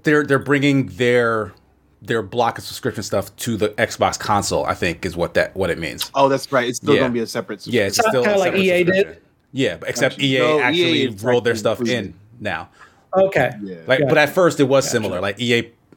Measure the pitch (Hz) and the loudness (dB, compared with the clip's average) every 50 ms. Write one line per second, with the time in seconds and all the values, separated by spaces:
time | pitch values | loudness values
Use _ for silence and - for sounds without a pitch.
0 | - 165 151 147 151 147 139 131 98 - 143 143 135 143 139 139 127 98 92 90 | 0 2 2 2 4 2 2 0 2 2 0 2 4 4 4 2 2 -2 -2 -2
1 | 123 120 123 123 120 117 113 110 107 98 - _ _ _ _ _ _ _ _ _ | 2 2 4 4 2 2 0 -2 -4 -6 -10 _ _ _ _ _ _ _ _ _
2 | - 104 117 113 104 98 - 120 117 117 110 - 101 - - - - 123 107 - | -6 -4 -2 -2 -4 -4 -2 0 0 0 0 -4 -8 -14 -10 -8 -6 -6 -6 -6
3 | 101 - - 101 95 - - - - 120 117 101 104 107 - - 117 - - - | -6 -4 -4 -4 -4 -4 -8 -10 -6 -6 -4 -2 -2 -2 -2 0 -2 -2 0 0
4 | 104 92 87 - - - 107 101 95 - 90 78 71 - 92 - - 90 82 - | 0 0 0 -2 -2 0 0 0 0 0 -2 -2 -2 -2 -4 -2 -2 -2 -2 -4
5 | - 95 80 85 85 80 - 95 85 - - 92 95 87 80 78 82 76 62 - | -6 -8 -4 -4 -4 -2 0 0 0 0 -2 -4 -2 -2 -2 -2 -4 -8 -8 -8
6 | - - - 139 139 135 135 131 - - 139 131 120 123 123 - - 107 - - | -10 -6 0 2 2 2 2 0 -4 -2 -2 -2 0 -2 -4 -4 0 2 2 2
7 | 131 127 120 117 113 104 - 120 - - 110 101 - - 113 117 101 98 - - | 2 0 -2 -4 -4 -4 -6 -8 -8 -8 -10 -12 -8 -2 0 0 0 0 2 2
8 | - 220 220 127 123 208 208 196 190 175 - 190 190 190 175 175 180 170 185 190 | 2 2 2 2 2 2 2 2 2 2 2 0 2 2 2 2 2 2 2 0
9 | 202 - - - _ _ _ _ _ _ - 127 135 104 85 82 - - 123 - | 0 -2 -4 -16 _ _ _ _ _ _ -4 -2 -2 -2 -2 -4 -8 -8 -4 0
10 | 143 131 - - 139 139 131 131 127 156 156 151 143 - 151 175 175 170 165 147 | 0 0 0 0 0 0 2 2 2 2 2 2 2 2 2 2 2 2 2 0
11 | - 117 107 98 107 123 123 120 117 120 117 110 104 120 110 - 123 117 123 120 | 0 -2 -4 -4 -2 0 2 2 2 0 0 0 0 -2 -2 -2 -2 -2 -2 -2
12 | 104 92 85 87 - - - - 107 101 87 80 85 - _ - - - _ _ | -4 -8 -12 -18 -20 -20 -16 -10 -8 -6 -6 -6 -8 -12 _ -20 -20 -20 _ _
13 | _ _ - 185 196 190 190 185 143 139 - 107 101 98 92 85 82 - 127 135 | _ _ 0 2 2 2 2 0 0 0 -2 -6 -12 -12 -14 -8 -4 -2 0 0
14 | 147 131 127 151 151 143 - 185 185 165 - - 143 127 135 135 131 - - 117 | 2 2 4 4 2 2 2 2 2 2 4 2 2 4 4 2 2 2 0 -2
15 | 107 101 92 90 92 101 101 - 123 120 120 117 117 - - _ _ _ _ | -2 -2 -4 -4 -4 -4 -4 -2 0 2 2 2 0 -2 -8 _ _ _ _